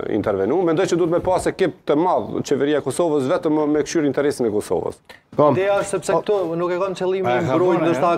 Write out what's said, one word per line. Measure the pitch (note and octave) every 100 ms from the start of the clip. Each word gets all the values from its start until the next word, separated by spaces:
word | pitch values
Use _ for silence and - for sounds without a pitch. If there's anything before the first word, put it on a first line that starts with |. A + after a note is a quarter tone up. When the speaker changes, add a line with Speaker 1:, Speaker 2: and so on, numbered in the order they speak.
| -
Speaker 1:
intervenu. | G#2+ A2 G2 G2 E3
Mendoj | E3+ D#3+ F#3+
që | F3
duhet | E3+
me | E3+
pas | F#3 F3 E3
ekip | - F3+ - -
të | D3
madh | F3+ C#3+ G#2+ G2
qeveria | - C3+ C#3+ D3
e |
Kosovës | C3+ B2 E3+ D3 C3
vetëm | F3 E3+ D3+ D3+
me | D3+
kqyr | C#3+ E3+ D3
interesin | C3 C#3+ - A#2
e |
Kosovës. | G#2 - F2+ - - - - _ -
Speaker 2:
Po. | D3+
Speaker 3:
Ideja | C#3 G3 G3+
është | F#3
sepse | F#3+ -
Speaker 2:
Po. | E3+
Speaker 3:
këtu | F#3+ G#3 E3+ E3
nuk | F3
e | F3+
kanë | F#3+ F3+
qëllimin | F#3 F#3+ F#3
Speaker 4:
E, | - E3+
ka | C3
Speaker 3:
mbrojt, | F3+ F3
Speaker 4:
bërë, |
Speaker 3:
ndoshta | E3 D#3
Speaker 4:
e. | D#3